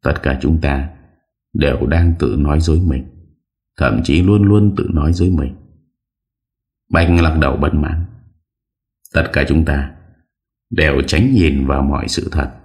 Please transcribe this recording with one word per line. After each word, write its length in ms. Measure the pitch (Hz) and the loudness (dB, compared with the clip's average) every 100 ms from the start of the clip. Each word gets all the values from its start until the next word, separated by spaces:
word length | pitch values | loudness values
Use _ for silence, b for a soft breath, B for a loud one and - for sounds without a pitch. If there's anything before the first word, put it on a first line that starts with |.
tất 120 | 67 67 | -4 -2
cả 160 | - 67 | -2 -2
chúng 180 | - 80 | 0 0
ta 300 | 71 69 71 - _ _ _ _ _ | 0 -4 -6 -12 _ _ _ _ _
đều 320 | - 71 64 60 | -2 -2 0 0
đang 280 | 80 85 82 | 2 2 0
tự 180 | 65 53 | -2 -2
nói 220 | 73 76 | 0 0
dối 200 | 78 80 | 2 0
mình, 240 | 90 67 - - - _ _ _ _ - | 0 -2 -8 -20 -20 _ _ _ _ -4
thậm 240 | 64 52 | -2 0
chí 180 | - 80 | 0 2
luôn 200 | 92 104 | 4 4
luôn 320 | 101 104 104 95 | 4 4 2 0
tự 120 | - | -2
nói 200 | 82 76 | 0 0
dối 180 | 85 92 | 0 0
mình." 260 | 85 65 - - _ _ _ _ _ _ _ _ _ _ _ _ | 0 -4 -10 -20 _ _ _ _ _ _ _ _ _ _ _ _
Bách 160 | 82 85 85 | 0 2 2
lắc 160 | 82 78 | 2 2
đầu 160 | 71 71 | 0 0
bất 180 | 76 | -2
mãn. 320 | 76 71 80 87 - _ _ _ _ _ _ _ _ - | 0 -2 -4 -6 -12 _ _ _ _ _ _ _ _ -6
"Tất 160 | - 76 | -4 -2
cả 120 | - 69 | -2 0
chúng 160 | 73 | 2
ta 300 | 80 71 71 - - _ _ _ _ _ _ | 2 -2 -4 -10 -20 _ _ _ _ _ _
đều 320 | - 76 69 - | 0 2 0 0
tránh 260 | 78 123 | 0 2
nhìn 340 | 123 80 69 67 | 4 2 0 -2
vào 160 | 67 | -2
mọi 260 | 69 69 - | -2 -2 -4
sự 200 | - - | -6 -4
thật 220 | - - - | -4 -6 -10